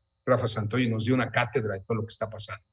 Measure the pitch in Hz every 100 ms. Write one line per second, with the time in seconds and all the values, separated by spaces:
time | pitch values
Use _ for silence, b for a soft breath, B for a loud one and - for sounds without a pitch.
0 | _ _ - 123 117 110 104 123 123 110
1 | 107 127 117 120 120 135 107 98 - 110
2 | 107 - 110 110 - - _